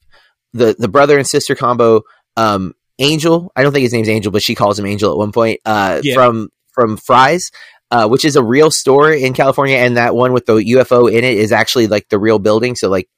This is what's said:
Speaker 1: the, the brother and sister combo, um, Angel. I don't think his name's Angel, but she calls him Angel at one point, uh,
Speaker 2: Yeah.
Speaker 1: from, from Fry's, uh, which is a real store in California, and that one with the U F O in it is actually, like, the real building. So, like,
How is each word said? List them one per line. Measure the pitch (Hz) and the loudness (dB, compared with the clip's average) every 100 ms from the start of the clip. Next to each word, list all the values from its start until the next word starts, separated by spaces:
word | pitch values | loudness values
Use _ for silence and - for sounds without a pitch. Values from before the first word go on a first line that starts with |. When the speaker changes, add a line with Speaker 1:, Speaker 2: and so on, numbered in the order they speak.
| _ _ _ _ _ | _ _ _ _ _
Speaker 1:
the, | 113 113 104 | -2 0 0
the | 113 | 0
brother | 139 143 143 | 2 4 2
and | 131 | 0
sister | 147 - | -4 -2
combo, | 135 123 120 117 110 - _ _ - | -2 -2 0 2 2 -2 _ _ -4
um, | 110 101 92 - _ - | -2 -2 -6 -12 _ -4
Angel. | 139 156 165 165 175 | -2 0 0 0 -2
I | - | -2
don't | 139 | 0
think | 143 | 0
his | 123 | 0
name's | 117 110 | -2 -2
Angel, | 110 101 | -2 -2
but | 101 | -2
she | - | -4
calls | 113 104 104 | -2 -2 -2
him | 98 | -6
Angel | 104 101 | -2 -2
at | 78 | -2
one | 104 | -2
point, | 117 113 - | -2 -2 -2
uh, | 110 107 95 85 | -4 -2 -2 -2
Speaker 2:
Yeah. | 135 | -2
Speaker 1:
from, | 127 123 113 104 _ _ | 2 2 0 -8 _ _
from | - 113 107 | -2 -2 -4
Fry's, | - 123 135 180 - - - _ _ | 0 2 2 0 -6 -16 -20 _ _
uh, | 120 107 | -2 0
which | 131 | 0
is | 156 135 | 0 0
a | |
real | 113 131 156 | 2 2 2
store | - - 135 151 | 0 2 2 2
in | 156 131 | 0 -2
California, | 127 139 135 139 131 | 0 0 0 0 0
and | 123 120 | 0 0
that | 120 | 0
one | 113 127 | 0 0
with | 123 - | 0 0
the | |
U | 110 110 127 | 0 2 0
F | 123 | 2
O | 123 120 | 2 4
in | 113 | 2
it | 127 104 | 0 0
is | 107 | 0
actually, | 110 110 131 110 | 0 0 0 0
like, | 104 - | -2 -2
the | 104 | -2
real | 110 107 | 0 0
building. | 101 110 123 | 0 0 -2
So, | 123 98 | -4 -4
like, | 95 - | -4 -6